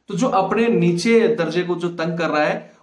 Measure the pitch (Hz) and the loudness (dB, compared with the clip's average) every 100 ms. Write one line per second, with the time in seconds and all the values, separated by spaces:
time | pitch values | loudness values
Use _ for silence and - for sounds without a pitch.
0 | - 180 254 190 190 220 233 180 170 170 | -10 -2 0 0 0 0 2 2 2 2
1 | 233 226 202 156 160 165 175 170 175 170 | 2 4 4 0 -2 -2 -2 -4 -4 -4
2 | 160 170 160 151 156 220 - _ | -4 -2 -2 0 0 -2 -10 _